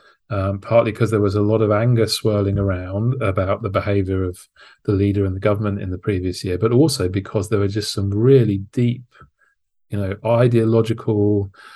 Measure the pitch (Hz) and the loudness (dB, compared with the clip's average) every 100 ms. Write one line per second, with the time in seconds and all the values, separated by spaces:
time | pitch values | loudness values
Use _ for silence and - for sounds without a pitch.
0 | _ _ - 101 95 101 - 117 113 101 | _ _ -8 -4 -4 -4 2 2 2 0
1 | 107 110 101 101 104 110 107 104 120 117 | 0 2 2 2 2 2 2 2 2 2
2 | 110 - 113 104 101 101 98 90 92 98 | 2 0 0 0 0 0 0 -2 -4 -4
3 | 117 131 107 95 92 104 107 98 104 101 | -2 -2 -2 -2 -2 -2 -2 -4 -2 -2
4 | 92 95 92 90 - _ - _ - 98 | -2 -2 -4 -8 -18 _ -20 _ -4 0
5 | 101 101 98 92 104 104 104 101 95 92 | 0 0 -2 -2 -2 -2 -2 -4 -6 -6
6 | - 95 92 87 95 90 113 120 156 - | -4 -4 -4 -6 -6 -2 2 2 2 0
7 | 92 98 95 107 95 104 101 104 101 - | -2 -4 -4 -6 -2 -2 -2 -2 -6 -4
8 | 98 101 123 139 110 98 98 - 120 127 | -4 0 4 6 4 0 -4 -2 -2 -2
9 | - _ - _ _ _ _ _ _ 101 | -10 _ -20 _ _ _ _ _ _ -6
10 | 95 98 110 117 123 117 113 113 113 113 | -4 -4 0 2 4 4 4 2 2 -2
11 | - 107 104 104 98 - - | -2 0 2 2 -2 -8 -20